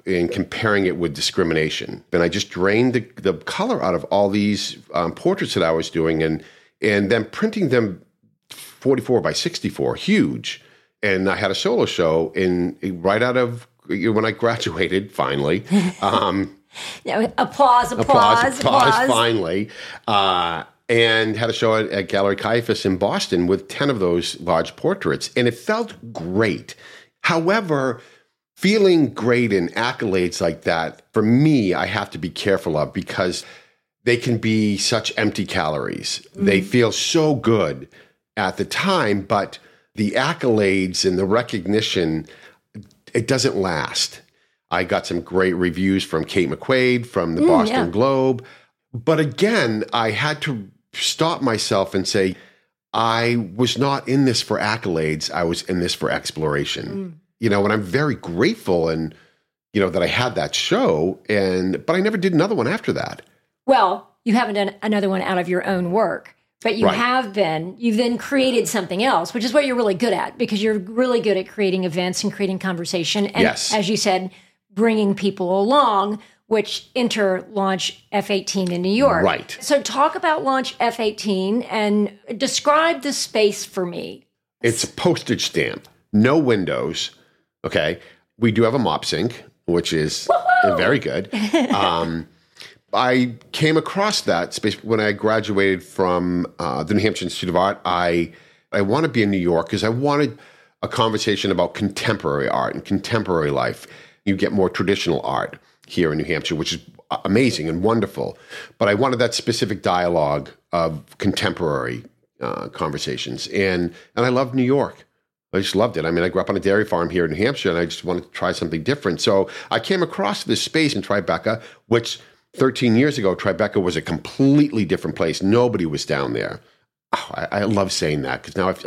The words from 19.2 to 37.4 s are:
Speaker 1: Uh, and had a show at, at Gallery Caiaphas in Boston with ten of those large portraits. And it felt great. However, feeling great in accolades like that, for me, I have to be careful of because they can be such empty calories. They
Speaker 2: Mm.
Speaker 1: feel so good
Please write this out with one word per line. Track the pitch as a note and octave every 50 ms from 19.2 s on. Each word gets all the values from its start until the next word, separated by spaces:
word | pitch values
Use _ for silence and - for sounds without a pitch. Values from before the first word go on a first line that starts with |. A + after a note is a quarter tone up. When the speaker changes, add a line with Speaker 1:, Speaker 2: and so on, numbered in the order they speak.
| A#2 A#2 A2+ G#2+ F2+ E2 F2 G2 G#2+ A2 - - - - - - _
Speaker 1:
Uh, | - G#2+ G2+ G2 F#2+ F#2 F2+ E2+ E2+ E2+ E2 - - _ _ _ -
and | A#2+ A#2 A#2 A2+ A2+ A2+ A2 A2 G#2+
had | G#2+ A#2 A2+
a |
show | A2 - A#2+ A2+ A2
at, | A2 A2 -
at | - G2+ F#2+ -
Gallery | - G2 G2 G2+ G2
Caiaphas | F#2+ G2+ G#2+ A2+ A#2+ A#2 - G#2+ - -
in | G2+ F#2+
Boston | F2+ G2+ G#2 D3+ G3 - - F#2+ F2 F2
with | F2 F#2+ F2+ - -
ten | - - C#3+ C#3+
of | C3+ G#2+
those | F#2+ F2 F2 F2 E2 - - -
large | E2 F2+ E2+ E2 E2+ - -
portraits. | - - D3+ F#3+ F#3+ - - - - - - -
And | B2+ B2 A#2+
it | A#2
felt | - - - G#3+ A3+ A#3+ A3 - - - A#2
great. | A2 E2+ D#2+ E2+ F#2 G2+ A2+ G#2+ D#2+ A1+ G#1+ - - - - - - - - _ _ _
However, | - - F3 E3 E3 E3+ G3+ A3+ G#3 E3+ D#3 C#3 C3 C3 A#2 A2+ - - - _ _ _ _ _ _ _ _
feeling | - - F#3 G#3 A3 G3+ F#3+ F3+ E3 D3 A#2+ -
great | - G#2+ B2 A#2+ B2 A#2+ A2+
in | G2+ F#2+ F2 F2
accolades | - G#2 A2+ B2 B2+ - A#2+ G#2+ F#2 F#2+ F2+ F2 F2 -
like | F#2+ E2+ D#2+ D2+
that, | - - E2+ E2 E2 D#2 - - _ _
for | _ A2+
me, | A2 A2 A#2 C3 D3 D#3 D3+ C3 G#2+ F#2 F2
I | C#2+ F2
have | F#2 G2 G#2+ G2+ -
to | - E2
be | D2+ F2
careful | - - - G#2 G2 F#2 - F2+ D#2
of | D2+ D2 D2
because | - G2 F2 - - - F#2+ F2+ F2 - - - - - - _ _ _ _ _ _ _ _
they | A#2+ A#2+
can | A#2+ - B2+ A#2+ A2+
be | - A2+ A2 A2 G#2+ G#2 G2+ F#2
such | - - A#2+ A2 - - -
empty | - G#2+ G#2+ G#2 - G2
calories. | - - F#2+ E2 D#2 D#2 C#2+ A#1 G1+ G1+ G1+ - - - - - - _
They | - G2 G2 G2 G2
Speaker 2:
Mm. | F#2+
Speaker 1:
feel | G2 - B2 A#2 G#2+
so | G2+ - - - - E3 D#3 D3+ D3
good | A#2+